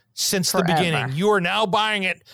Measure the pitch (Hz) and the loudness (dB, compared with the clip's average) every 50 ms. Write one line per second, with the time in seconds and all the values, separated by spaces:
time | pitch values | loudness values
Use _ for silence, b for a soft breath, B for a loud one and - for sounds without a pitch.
0 | _ _ - - - - 208 190 175 - - 185 180 170 170 160 180 170 160 143 | _ _ -10 -6 -4 -2 0 0 0 0 0 0 0 2 2 2 2 0 0 -2
1 | 117 131 135 151 190 208 208 196 170 175 190 208 220 190 170 208 214 220 214 202 | -2 -4 -4 -2 2 2 2 2 2 0 0 0 0 0 0 0 0 0 -2 -2
2 | 190 185 170 - _ B | -2 -4 -4 -6 _ B